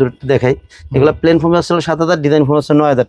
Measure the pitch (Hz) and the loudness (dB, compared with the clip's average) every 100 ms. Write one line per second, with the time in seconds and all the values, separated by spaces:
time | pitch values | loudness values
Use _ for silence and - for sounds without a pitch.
0 | 127 - 135 135 127 135 - - - 135 | -4 -4 -2 0 0 -2 -8 -20 -6 0
1 | 151 - 165 165 165 170 156 170 165 156 | 0 2 0 2 2 0 0 -4 -2 -2
2 | 165 170 147 151 139 147 139 151 151 123 | -2 -2 0 0 2 0 0 0 2 0